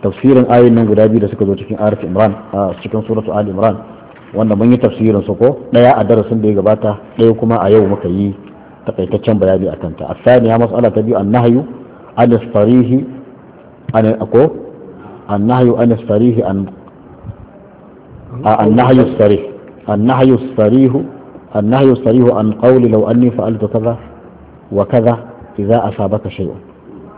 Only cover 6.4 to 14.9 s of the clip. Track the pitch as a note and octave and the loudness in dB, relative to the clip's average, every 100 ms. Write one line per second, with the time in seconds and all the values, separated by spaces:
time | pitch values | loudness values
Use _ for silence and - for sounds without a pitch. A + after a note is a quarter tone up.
6.4 | G#2+ G2+ G2 A2 G#2+ G#2 - - A2+ A2+ | 0 0 0 0 -2 -6 -10 0 2 2
7.4 | A2+ A#2 F#2+ A2 F#2+ G2 F2 F#2+ G2+ G2 | 0 0 2 2 2 -2 -4 -4 -4 -6
8.4 | - - - - - - F2+ G2+ A#2 G#2 | -16 -20 -20 -14 -10 -8 -4 -2 0 0
9.4 | F#2+ F#2 F#2 D2 E2 D2+ C#2+ - A#2+ B2 | 2 0 -2 -6 -10 -12 -12 -2 2 4
10.4 | A2+ A#2 A2+ F2+ A2 A2 A2 G#2 G2+ A#2+ | 4 2 0 0 0 0 -2 -2 0 2
11.4 | A#2+ B2 D#3+ - - - - - A#2+ A2+ | 2 0 -2 -12 -20 -20 -8 0 2 2
12.4 | - G#2+ G#2+ B2+ A#2+ C3 - - - - | 0 0 2 2 2 -2 -4 -12 -20 -20
13.4 | - - - - - A2+ A2 A2+ A2 A#2 | -20 -20 -20 -18 -4 0 0 -2 0 2
14.4 | D#3 - - - - | 2 -2 -16 -20 -20